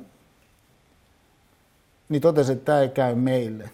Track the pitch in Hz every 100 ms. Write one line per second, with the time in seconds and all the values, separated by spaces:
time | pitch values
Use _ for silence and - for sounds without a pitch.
0 | - _ _ _ _ _ _ _ _ _
1 | _ _ _ _ _ _ _ _ _ _
2 | - 147 160 151 135 127 - 147 131 -
3 | 127 120 127 131 117 110 110